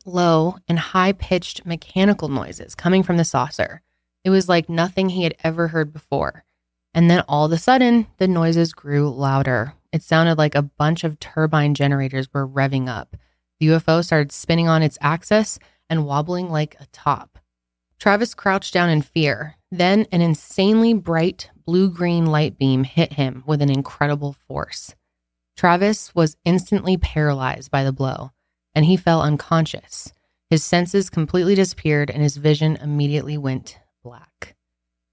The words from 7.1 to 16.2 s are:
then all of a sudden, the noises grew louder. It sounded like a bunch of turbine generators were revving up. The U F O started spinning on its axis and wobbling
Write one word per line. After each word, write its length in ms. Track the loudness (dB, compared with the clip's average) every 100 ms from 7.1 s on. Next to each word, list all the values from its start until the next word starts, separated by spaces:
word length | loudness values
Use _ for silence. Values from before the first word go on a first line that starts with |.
then 140 | 4 2
all 200 | 0 2
of 60 |
a 60 | 0
sudden, 480 | 2 4 4 2 0 -2
the 100 | 0
noises 460 | 2 2 2 0
grew 340 | -2 -4 0 0
louder. 680 | 0 0 0 0 -2 -4 -10 _
It 100 | -8
sounded 340 | 0 2 2 2
like 180 | 2
a 80 | 0
bunch 420 | -2 -2 -2 0
of 140 | -4 -8
turbine 560 | -8 -2 0 2 2
generators 580 | 2 0 0 -2 -4 -6
were 140 | -6 -4
revving 420 | -2 -2 -2 -4
up. 280 | -8 -12 -18 _ _ _ -2
The 60 | 2
U 80 |
F 140 | 2 2
O 120 | 0
started 320 | 2 0 -2
spinning 360 | -4 -2 0 2
on 140 | 2
its 160 | 2 0
axis 580 | -2 -2 0 0 0 -6 _ _ -6
and 160 | -4 -2
wobbling 440 | -2